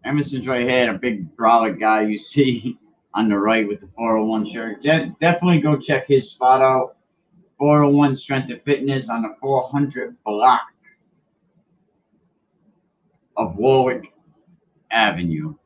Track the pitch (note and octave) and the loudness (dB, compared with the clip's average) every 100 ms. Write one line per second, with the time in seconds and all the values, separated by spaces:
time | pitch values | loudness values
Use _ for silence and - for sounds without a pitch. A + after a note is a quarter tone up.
0 | B2+ D3 C#3+ C3+ A#2+ B2 A#2+ B2+ A#2+ G2 | -2 -4 -2 -6 -4 -2 0 2 0 -2
1 | B2 G#2 E2 - A2+ A#2 A2+ F2+ A2 A2 | -4 -4 -10 0 4 4 2 -2 0 2
2 | G#2+ G#2 - D3 C3 A#2 A#2 - _ _ | 0 -4 -2 2 2 0 -6 -10 _ _
3 | _ G#2 A2 G2+ G#2 A2+ G#2 G#2 F#2 - | _ -2 0 0 0 0 -2 -6 -12 -8
4 | A2+ A2 G#2+ A2 F#2 A#2 A2+ G#2 C#3+ D#3+ | -2 0 0 -2 -6 -8 -10 -4 0 0
5 | - - E3 E3+ F3+ E3 D3+ C#3+ - C3+ | -2 -2 0 2 2 2 2 -2 -2 -4
6 | - C3+ - - B2+ C3 C3 C3 B2+ _ | 2 0 0 -2 2 4 4 2 -2 _
7 | _ _ _ _ _ _ C#3+ D3 C#3+ C#3+ | _ _ _ _ _ _ 2 4 4 4
8 | C#3+ C3 - C3+ B2+ A#2+ - C#3 C#3 C3+ | 2 0 -4 -6 -6 -10 -2 -2 0 -4
9 | A2+ A#2 A2 - C3+ C3 B2+ C#3+ C#3 B2 | -4 -6 -6 -8 -2 -2 -2 -2 -2 -4
10 | A#2+ - G#2+ G#2 B2 A#2 - _ _ _ | -12 -10 -6 2 4 2 -2 _ _ _
11 | _ _ _ _ _ _ _ _ _ _ | _ _ _ _ _ _ _ _ _ _
12 | _ _ _ _ _ _ _ _ _ _ | _ _ _ _ _ _ _ _ _ _
13 | _ _ _ - G#2+ F#2 B2+ C3 B2+ B2 | _ _ _ -6 -6 0 2 4 2 -4
14 | - _ _ _ _ _ _ _ _ A2+ | -12 _ _ _ _ _ _ _ _ 0
15 | G#2+ E2+ F2 D#2 A2 D3+ | 0 0 -4 -4 -8 -12